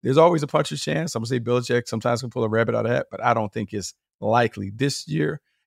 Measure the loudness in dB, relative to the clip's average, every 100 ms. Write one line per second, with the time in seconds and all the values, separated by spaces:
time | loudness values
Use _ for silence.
0 | 4 6 6 4 0 0 -2 -4 -4 -2
1 | -2 -4 -2 -4 0 0 2 -2 0 -4
2 | 0 -2 -2 -4 0 2 2 0 0 0
3 | -2 -2 0 2 0 -4 -6 -6 -8 -14
4 | _ _ 0 2 2 -2 -10 -4 -4 -4
5 | -6 -2 -2 -4 _ _